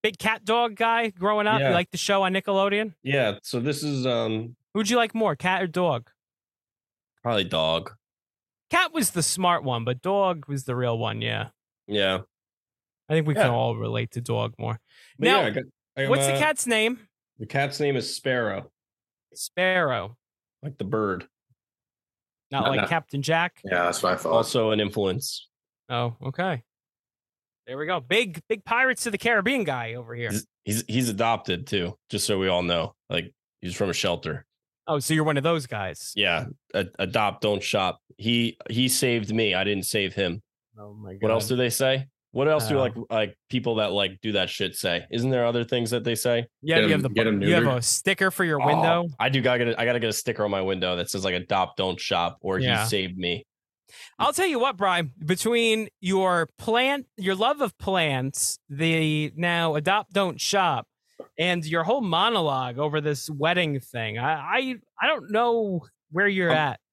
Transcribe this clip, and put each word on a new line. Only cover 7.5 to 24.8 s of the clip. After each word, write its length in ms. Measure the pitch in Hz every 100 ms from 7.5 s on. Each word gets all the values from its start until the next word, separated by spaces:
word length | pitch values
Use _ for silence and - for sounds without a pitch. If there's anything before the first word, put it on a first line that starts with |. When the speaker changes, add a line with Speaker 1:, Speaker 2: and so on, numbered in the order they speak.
| 85 80 82 - - _ _ _ _ _ _ _
Speaker 1:
Cat 240 | 330 349
was 160 | 330 214
the 120 | 175
smart 400 | 151 185 180 170
one, 200 | 135 117
but 160 | 113 127
dog 460 | 185 202 190 170 143
was 180 | 139
the 100 | 131
real 220 | 123 123 113
one, 220 | 110 110
yeah. 280 | 113 107 110 _ _ _ -
Speaker 2:
Yeah. 320 | 104 95 95 - _ _ _ _ _ _ _ _
Speaker 1:
I 40 |
think 120 | 160 151
we 60 |
Speaker 2:
Yeah. 80 | 151
Speaker 1:
can 80 | 160
all 240 | 120 120
relate 360 | 113 110 113 117
to 100 | 120
dog 320 | 120 113 110 110
more. 200 | 113 113 _ - - -
Speaker 2:
But 80 |
Speaker 1:
Now, 140 | 226 269
Speaker 2:
yeah, 40 | 123
I 20 |
got, 140 | 104 135 _ _
I 60 | -
got 60 | 135
Speaker 1:
what's 160 | 135 139
the 60 |
Speaker 2:
my 40 | 135
Speaker 1:
cat's 280 | 302 302 247
name? 400 | 220 220 240 - _ _ _
Speaker 2:
The 60 | 110
cat's 320 | 139 139 139
name 160 | 147
is 180 | 131 -
Sparrow. 560 | - 135 123 110 95 - _ _ _ _ _ _
Speaker 1:
Sparrow. 840 | - - - 185 185 151 120 95 120 _ _ _ _
Speaker 2:
Like 140 | 143 -
the 60 |
bird. 420 | 98 110 104 90 - _ _ _ _ _ _ _ _ _ _ _ _
Speaker 1:
Not 120 | 139
Speaker 3:
No, 40 | 120
Speaker 1:
like 100 | 135
Speaker 3:
no. 60 | -
Speaker 1:
Captain 340 | 165 - 143
Jack? 400 | 139 165 175 _
Speaker 3:
Yeah, 180 | 95 90
that's 160 | 87 87
what 120 | 92
I 20 |
thought. 160 | 87 78
Speaker 2:
Also 400 | 113 110 127 110
an 80 |
influence. 680 | 107